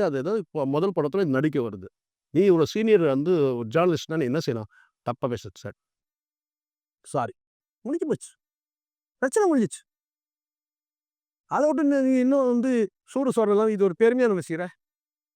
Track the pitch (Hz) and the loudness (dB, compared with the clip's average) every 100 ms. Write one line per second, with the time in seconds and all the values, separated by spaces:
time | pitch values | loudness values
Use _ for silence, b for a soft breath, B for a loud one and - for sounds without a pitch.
0 | 196 135 143 220 170 156 135 143 196 175 | 2 -2 -4 -4 -6 -6 -2 0 0 0
1 | 143 190 180 131 156 147 113 101 90 - | -2 0 0 2 0 0 -4 -8 -16 -20
2 | _ _ _ - 202 170 147 208 220 208 | _ _ _ 2 4 4 2 0 4 4
3 | 160 135 156 180 139 120 113 156 180 160 | 4 0 0 2 2 0 -2 0 2 0
4 | - 160 131 143 151 113 107 b b _ | -4 -4 -2 -2 -4 -6 -8 b b _
5 | - 120 131 117 104 - - - _ _ | -10 -6 -4 -6 -10 -16 -18 -18 _ _
6 | _ _ _ _ _ _ _ _ _ _ | _ _ _ _ _ _ _ _ _ _
7 | - 143 117 - _ _ _ _ 214 320 | -8 -6 -6 -8 _ _ _ _ -8 -6
8 | 320 220 - _ _ _ _ _ _ _ | -4 -6 -8 _ _ _ _ _ _ _
9 | _ _ 262 427 403 285 196 - _ _ | _ _ -4 0 2 2 0 -6 _ _
10 | _ _ _ _ _ _ _ _ _ _ | _ _ _ _ _ _ _ _ _ _
11 | _ _ _ _ - 180 302 285 294 285 | _ _ _ _ -6 0 0 2 2 2
12 | 262 262 254 277 254 240 254 247 208 _ | 2 2 2 2 2 0 0 0 -2 _
13 | _ 262 269 233 208 202 220 214 196 165 | _ -4 -2 0 2 2 2 2 0 2
14 | 226 247 240 190 151 160 180 - _ _ | 2 4 2 0 -4 -8 -8 -14 _ _
15 | _ _ _ | _ _ _